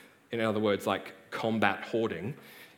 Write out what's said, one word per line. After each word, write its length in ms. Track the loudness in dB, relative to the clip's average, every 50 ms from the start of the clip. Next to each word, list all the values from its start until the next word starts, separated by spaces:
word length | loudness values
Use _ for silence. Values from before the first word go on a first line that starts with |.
| -20 -20 -20 _ _ _
in 80 | -2 0
other 220 | 0 2 2 2
words, 260 | 2 2 2 2 2
like 240 | 0 0 0 -2 -8 -16 -18 -14 -10
combat 540 | -6 -2 -2 0 2 4 4 4 2 0 -4
hoarding, 520 | -2 0 0 0 0 -2 -4 -6 -8 -8 -10 -14 -20 -20 -20 -20 -20 -20